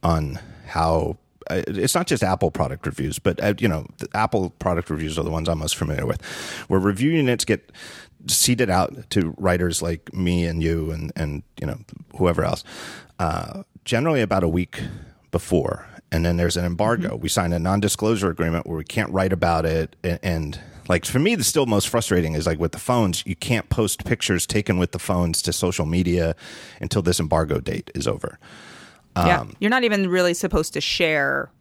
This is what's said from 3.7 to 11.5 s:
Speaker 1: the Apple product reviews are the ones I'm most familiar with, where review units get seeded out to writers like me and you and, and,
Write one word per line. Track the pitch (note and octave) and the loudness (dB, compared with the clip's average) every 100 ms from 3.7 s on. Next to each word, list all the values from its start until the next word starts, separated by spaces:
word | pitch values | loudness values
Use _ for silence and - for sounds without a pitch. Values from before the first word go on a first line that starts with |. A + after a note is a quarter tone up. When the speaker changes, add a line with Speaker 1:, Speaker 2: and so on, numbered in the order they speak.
| D#2+ - - | 0 -6 -12
Speaker 1:
the | - | -6
Apple | - A2 G#2 F2+ - | -2 0 0 -2 -2
product | F#2+ E2+ E2+ | -2 -2 -2
reviews | D#2 D#2 D#2 | -4 -4 -4
are | |
the | D#2+ | -2
ones | D#2+ D#2+ | -2 -2
I'm | E2 | -2
most | D#2 - | -2 -4
familiar | D#2 C#2+ C2+ | -2 -2 -2
with, | - - - - - - | -4 -6 -12 -12 -12 0
where | F#2+ | 2
review | F#2+ G2 C#3 | 2 2 2
units | E3 C3+ A#2+ - | 2 2 2 0
get | G#2+ _ - - - - _ - | -2 _ -20 -20 -18 -20 _ -4
seeded | - - B2 A#2+ | 0 2 2 2
out | F#2 F2+ C3 - | 2 2 -4 -2
to | - E2 - | 0 0 0
writers | F#2+ F2+ F2 E2 | 2 2 2 0
like | E2+ E2 - | -2 -4 -6
me | - F2+ F2 E2+ | -2 0 2 0
and | E2 | 0
you | E2 E2 D#2 | 0 0 -2
and, | D#2+ D#2 - | -4 -6 -4
and, | D#2 C#2+ - | -4 -4 -10